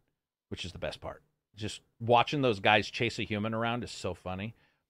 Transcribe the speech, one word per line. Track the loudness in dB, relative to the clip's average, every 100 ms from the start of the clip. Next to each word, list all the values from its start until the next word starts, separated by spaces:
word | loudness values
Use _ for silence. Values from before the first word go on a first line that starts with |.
| _ _ _ _ _
which | -10 -10
is |
the | -6
best | -6 -6
part. | -10 -14 _ _ _ -10
Just | -10 -10 -16 _
watching | 4 4 4 2
those | 2 4
guys | 6 6 4
chase | -2 -2 -2
a |
human | -4 -2 -2
around | -2 -2 -2 -6
is |
so | -6 -6
funny. | -6 -8 -6 -8 -10 _ _ _